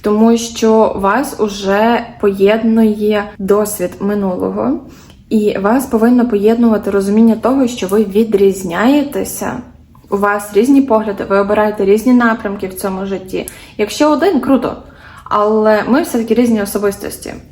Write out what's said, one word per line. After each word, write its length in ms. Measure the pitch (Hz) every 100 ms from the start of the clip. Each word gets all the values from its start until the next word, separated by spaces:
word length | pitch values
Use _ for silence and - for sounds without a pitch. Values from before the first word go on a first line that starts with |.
Тому 360 | 208 214 226 233
що 560 | 233 - 220 220 214 -
вас 440 | 196 220 294 -
уже 680 | 208 196 190 196 226 233 - -
поєднує 1040 | 208 196 196 226 226 220 220 214 208 208 208 -
досвід 520 | 190 202 208 - 180 -
минулого, 800 | 202 208 190 180 185 202 240 320 - - - - -
і 280 | 220 208 -
вас 280 | 196 254 254
повинно 440 | 226 233 247 226
поєднувати 600 | 202 208 233 233 208 202
розуміння 440 | 202 196 208 226 220
того, 320 | 220 277 240
що 200 | - 185
ви 160 | 208
відрізняєтеся. 1500 | 202 196 220 196 196 190 180 175 226 294 277 196 190 - 190 - - - - - _
У 80 | 202
вас 360 | 202 208 -
різні 280 | 202 247 277
погляди, 420 | 269 220 214 202 -
ви 100 | 196
обираєте 460 | 202 208 214 208 196
різні 280 | 214 254
напрямки 540 | 247 233 226 208 202 190
в 60 |
цьому 320 | - 196 190 196
житті. 440 | 185 - 180 - - - -
Якщо 340 | 208 - 294
один, 280 | 294 359 302
круто, 360 | - 262 247 - - - - -
але 600 | - 208 208 220 214 214 -
ми 140 | 262
все-таки 320 | 339 240 226
різні 280 | 220 240 220
особистості. 720 | 202 202 202 196 - - - - -